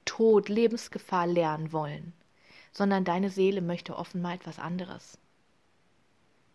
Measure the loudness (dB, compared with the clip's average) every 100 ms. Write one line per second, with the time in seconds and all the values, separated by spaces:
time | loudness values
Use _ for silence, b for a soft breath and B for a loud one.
0 | -12 2 6 6 6 2 2 0 -8 -12
1 | -4 0 2 2 2 0 -4 -4 -4 -8
2 | -14 -18 _ B B B B -2 2 2
3 | 2 0 0 2 2 2 -2 -4 -6 -10
4 | -8 -6 -6 -6 -12 -12 -8 -8 -8 -12
5 | -18 -20 _ _ _ _ _ _ _ _
6 | _ _ _ _ _